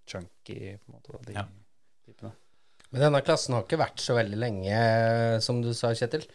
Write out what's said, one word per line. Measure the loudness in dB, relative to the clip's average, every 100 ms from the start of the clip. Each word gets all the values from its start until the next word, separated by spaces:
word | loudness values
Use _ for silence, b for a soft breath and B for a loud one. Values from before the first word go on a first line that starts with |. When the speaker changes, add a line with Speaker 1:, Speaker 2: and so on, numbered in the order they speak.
| -14
Speaker 1:
chunky, | -14 -14 -20 -16 -12 -12 -14
på | -20
en | -20
måte, | -20
da, | -18 -12
de |
Speaker 2:
Ja. | -10 -10 -12 -20 -20 -20 -20 -20
Speaker 1:
typene. | -18 -18 -18 _ -20 -20 -20 -10
Speaker 3:
Men | 2
denne | 4 4
klassen | 4 2 2
har | -2
ikke | 0 0
vært | 0 -2
så | 0 0
veldig | 0 -2
lenge, | -4 -4 0 2 4 4 4 2 2 0
som | 0 -2
du | -2
sa, | -2 -2
Kjetil. | 0 -2 -2 -6